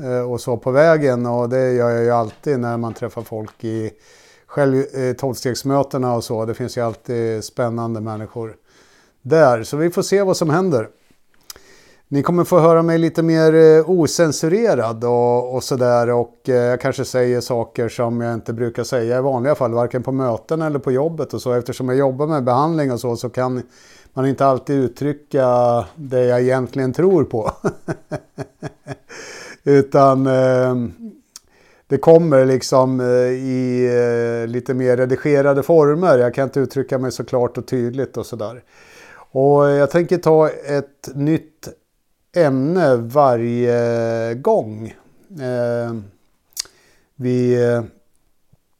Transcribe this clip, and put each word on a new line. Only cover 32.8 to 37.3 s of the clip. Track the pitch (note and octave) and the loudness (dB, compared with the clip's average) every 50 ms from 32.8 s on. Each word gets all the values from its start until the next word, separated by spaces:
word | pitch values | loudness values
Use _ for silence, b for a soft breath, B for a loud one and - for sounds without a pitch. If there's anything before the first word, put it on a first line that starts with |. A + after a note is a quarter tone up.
| C3 C3 C3 B2+ | 2 2 0 0
eh, | B2+ B2 B2 B2+ B2 B2+ | 0 0 2 2 2 0
i, | B2+ B2+ C3 C3 B2+ B2+ B2+ B2+ B2 B2 B2 | -2 -4 -4 -4 -4 -4 -2 -2 0 0 0
eh, | B2 B2 A#2+ A#2+ A#2+ A#2+ A#2 A#2 A#2 A#2 A#2 A#2 A#2 | 0 2 2 2 0 0 0 -2 -2 -4 -4 -6 -6
lite | A#2+ B2 B2 - C3 | -6 -6 -4 -4 -4
mer | B2+ C3 B2+ B2 A#2+ | 0 2 2 2 2
redigerade | B2+ B2+ C3 B2+ - D3+ D3 C#3 C#3 C#3+ C#3 C#3 C3+ | 2 0 0 0 0 2 2 4 4 2 2 2 2
former. | - E3+ E3 D3 C#3+ D3 D#3+ F#3 F3+ D3 B2 | 4 6 6 6 6 4 2 4 4 4 4
Jag | B2 B2 A#2 | 4 2 0
kan | - C3+ | -2 -4
inte | B2+ - C#3+ | -2 -2 -2
uttrycka | C3 B2+ - C#3 C3 - D3 C3 | -4 -2 -2 -4 -4 -2 -4 -4
mig | C3 B2+ | -4 -4
så | - - B2+ | -6 -8 -6
klart | - | -4